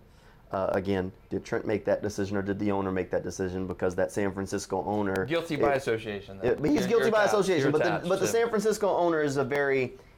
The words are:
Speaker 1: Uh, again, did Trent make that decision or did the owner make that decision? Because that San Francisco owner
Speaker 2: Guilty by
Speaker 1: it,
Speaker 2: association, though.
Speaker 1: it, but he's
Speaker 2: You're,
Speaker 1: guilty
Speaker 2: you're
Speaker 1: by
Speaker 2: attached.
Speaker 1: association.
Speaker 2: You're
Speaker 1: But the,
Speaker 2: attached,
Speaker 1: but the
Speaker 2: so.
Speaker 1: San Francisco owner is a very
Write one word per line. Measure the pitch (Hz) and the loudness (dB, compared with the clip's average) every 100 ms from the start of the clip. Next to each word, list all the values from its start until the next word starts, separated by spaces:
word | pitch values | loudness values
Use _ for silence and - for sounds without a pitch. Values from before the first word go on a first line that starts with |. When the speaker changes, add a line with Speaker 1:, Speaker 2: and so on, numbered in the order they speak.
| - - - - - | -14 -20 -20 -20 -8
Speaker 1:
Uh, | 98 95 | -2 0
again, | 101 95 98 92 - - | 0 0 0 -2 -6 -8
did | 98 | -6
Trent | - 117 - | -2 -4 0
make | 104 | -2
that | 104 95 | 0 0
decision | 104 101 98 101 | 0 -2 -2 -2
or | |
did | 98 98 | -2 -2
the | 104 | 0
owner | 98 95 | 0 0
make | 92 90 | -2 0
that | 87 | -2
decision? | - 95 95 92 92 | -2 -4 -4 -2 -6
Because | 87 92 90 | -2 -2 0
that | 92 | 0
San | - 101 | 0 -2
Francisco | 92 95 101 - 95 82 | -2 -4 -4 -2 -4 0
owner | 104 101 95 117 | 0 0 0 0
Speaker 2:
Guilty | 165 160 147 | -2 -2 0
by | 143 | 2
Speaker 1:
it, | 135 | 2
Speaker 2:
association, | 127 113 110 101 98 98 | 0 -2 -4 -10 -10 -4
though. | 117 | -2
Speaker 1:
it, | 117 | 0
but | 143 | 2
he's | 147 | 2
Speaker 2:
You're, | 185 | 4
Speaker 1:
guilty | 226 226 | 2 4
Speaker 2:
you're | |
Speaker 1:
by | 214 | 4
Speaker 2:
attached. | 202 | 4
Speaker 1:
association. | 214 185 170 | 2 2 2
Speaker 2:
You're | 135 | 2
Speaker 1:
But | 151 | 2
the, | 127 101 | 2 0
Speaker 2:
attached, | 175 | 0
Speaker 1:
but | 180 | 0
the | 175 | 2
Speaker 2:
so. | |
Speaker 1:
San | 226 233 | 2 2
Francisco | 220 214 208 196 135 | 2 0 2 2 2
owner | 175 160 | 2 2
is | 151 139 | 0 0
a | |
very | 123 143 139 135 123 - - | 0 0 2 2 0 -6 -20